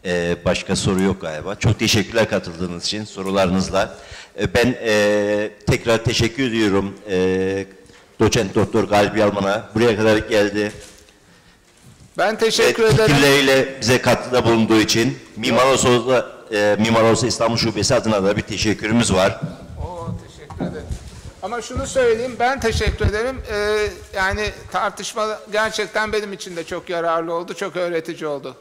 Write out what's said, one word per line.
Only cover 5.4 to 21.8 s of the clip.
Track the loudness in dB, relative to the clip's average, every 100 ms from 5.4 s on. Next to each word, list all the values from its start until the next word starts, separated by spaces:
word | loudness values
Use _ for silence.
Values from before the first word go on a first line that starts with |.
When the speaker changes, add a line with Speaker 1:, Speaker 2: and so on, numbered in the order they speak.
| -2 -6 -2
Speaker 1:
tekrar | -2 2 2
teşekkür | 2 0 -2 0 -2
ediyorum, | 2 2 2 -2 -8 -4
e, | 0 2 0 -2 -4 -6 -14 -20 -20 _ _
Doçent | 2 2 0
Doktor | 0 0 0
Galip | 2 2 2 2
Yalman'a. | 2 2 -2 -2 -4
Buraya | 0 2 4
kadar | 2 2
geldi. | 2 0 2 0 -4 -6 -20 -20 -20 _ _ _ _ _ _ _ -20 -20 -16 -4
Speaker 2:
Ben | -2 0
teşekkür | 0 2 2 4
Speaker 1:
Ve | 4
Speaker 2:
ederim. | 4 4
Speaker 1:
fikirleriyle | 6 6 4 6 4 2 -2
bize | 0 2
katkıda | 4 0 2 0
bulunduğu | 4 2 4 4
için | 4 2 0 -2 -14 -6
Mimar | 0 2 4
Speaker 2:
Yok. | 4
Speaker 1:
Odası, | 4 2 4 0 0 -12 -4
e, | 0 2 2
Mimar | 4 4
Odası | 6 4 0
İstanbul | 0 0 0
Şubesi | -2 -2 2
adına | 2 2 2
da | 2 0
bir |
teşekkürümüz | -4 -2 -2 0 0 0 2
var. | 2 2 0 -10 -10 -16 -12
Speaker 2:
Oo, | -12 -10 -10 -10 -14
teşekkür | -20 -18 -8
ederim. | -8 -8 -10 -12 -12 -18 -20 -12
Ama | -8 -8
şunu | -6 -8